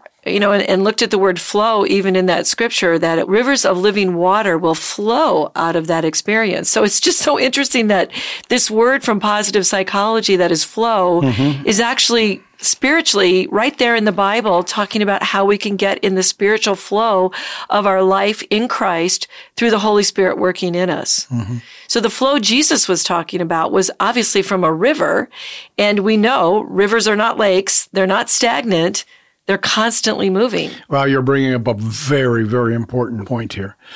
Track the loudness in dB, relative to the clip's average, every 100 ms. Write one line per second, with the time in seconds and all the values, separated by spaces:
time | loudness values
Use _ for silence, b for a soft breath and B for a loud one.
0 | -12 _ -6 0 2 2 0 0 0 0
1 | 0 2 2 2 0 0 2 2 2 0
2 | 2 0 2 0 -2 -2 -2 0 0 2
3 | 2 0 0 0 2 2 2 2 2 2
4 | 0 2 2 2 2 0 0 0 -2 -2
5 | -2 2 2 2 -2 -2 -2 -2 0 0
6 | 0 -2 -2 0 0 -2 0 0 2 2
7 | 2 2 2 0 0 -2 -2 0 2 2
8 | 0 B B B -2 0 0 2 2 2
9 | 0 0 0 0 0 0 0 0 -2 -2
10 | 0 0 2 2 2 0 -2 -2 0 2
11 | 2 2 2 2 0 0 0 0 0 0
12 | 0 2 0 -2 -10 _ -4 -2 0 0
13 | 0 2 2 2 0 -2 -2 0 0 2
14 | 0 0 0 0 0 0 0 -4 -4 -2
15 | 0 0 -2 0 2 0 -2 -2 -2 0
16 | 0 0 0 0 0 2 0 -2 -2 0
17 | 2 2 0 B B B -4 0 2 2
18 | 2 2 0 -2 -2 -2 -2 -2 -2 0
19 | 0 -2 -6 B B -2 0 2 2 2
20 | 2 0 0 0 -2 -2 -4 -2 -2 -2
21 | -2 -4 -4 -6 -6 -8 B B -6 -2
22 | -2 0 0 0 2 0 2 0 0 0
23 | 0 -2 -4 -6 -2 -2 0 0 0 -2
24 | -2 0 0 0 0 0 0 2 0 0
25 | 0 0 -4 B B B B -2 0 2
26 | 2 2 2 2 2 2 0 0 2 2
27 | 2 0 0 0 2 2 2 -2 -2 -2
28 | 0 0 0 0 0 0 0 0 0 -2
29 | b b b b -4 -2 -2 -2 0 0
30 | -2 -2 0 0 0 -2 -6 -10 -4 -2
31 | 2 2 2 2 2 0 -2 -2 -4 -6
32 | -2 0 2 0 0 0 0 -2 -2 -4
33 | -4 -6 -6 -6 -4 -6 -8 -12 B